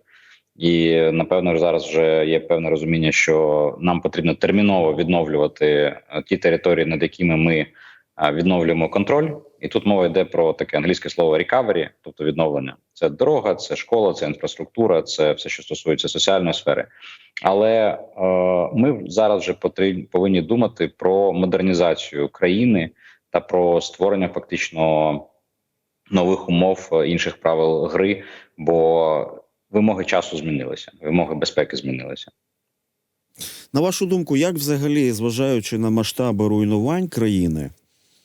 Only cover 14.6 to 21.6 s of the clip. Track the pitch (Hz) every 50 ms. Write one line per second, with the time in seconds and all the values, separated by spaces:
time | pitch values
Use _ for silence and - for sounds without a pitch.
14.6 | 80 - _ 113 113 107 87 80 76 - - - 76 76 - - - - - -
15.6 | - - - - - 80 78 73 - 80 - 82 - - 98 95 90 85 85 -
16.6 | - 73 69 - - - _ - - - - - - _ _ - - 90 95 101
17.6 | 107 110 113 113 110 101 85 - - - - - 92 92 92 92 90 92 90 87
18.6 | 85 - - 117 117 147 135 110 - 73 85 107 110 104 107 95 85 90 - -
19.6 | - 76 - - 95 98 95 90 - - - 90 92 98 95 90 80 80 113 120
20.6 | 120 101 - - 85 76 - _ - 92 95 98 101 98 82 92 92 92 90 92